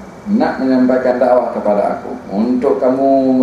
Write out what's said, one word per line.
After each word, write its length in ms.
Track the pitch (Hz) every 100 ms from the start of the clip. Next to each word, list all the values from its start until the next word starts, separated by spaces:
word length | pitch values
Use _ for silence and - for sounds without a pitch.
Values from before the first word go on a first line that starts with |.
| - - 104 107
nak 180 | 151 -
menyampaikan 640 | 131 131 127 127 127 123
dakwah 300 | 127 123 117
kepada 460 | 110 104 104 - -
aku, 120 | - - -
untuk 500 | 98 117 127 135 -
kamu 260 | 131 131 135 135 131 127